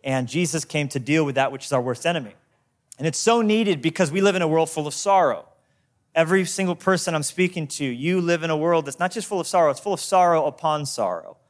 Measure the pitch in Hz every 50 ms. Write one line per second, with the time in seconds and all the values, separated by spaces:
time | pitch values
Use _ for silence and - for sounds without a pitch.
0 | - 135 135 131 127 117 127 165 180 151 147 160 - _ - 151 147 135 - 139
1 | 120 120 151 160 156 143 131 135 135 131 139 127 - - 147 127 120 127 120 -
2 | - 165 175 160 127 104 - _ _ _ _ _ _ _ _ _ _ _ - -
3 | 143 160 143 - - 220 233 233 226 208 214 220 226 202 180 147 123 165 160 -
4 | 185 151 151 196 196 202 185 185 175 156 156 160 165 160 - 160 147 151 139 -
5 | - 196 196 190 170 139 110 80 - _ _ _ _ _ _ _ _ _ _ _
6 | _ _ _ 165 165 156 180 190 185 175 - - 190 180 175 - - 190 190 170
7 | - 180 165 151 143 - - - 185 175 180 175 156 131 - - 143 131 120 120
8 | 139 170 185 185 175 170 170 160 160 160 160 156 156 170 170 165 151 139 135 -
9 | 170 180 - 226 - - 208 185 160 - - 180 165 151 135 - - 208 190 -
10 | - - 196 185 180 175 170 160 143 147 143 - - 156 151 151 147 135 - -
11 | 107 92 90 82 - - - _ _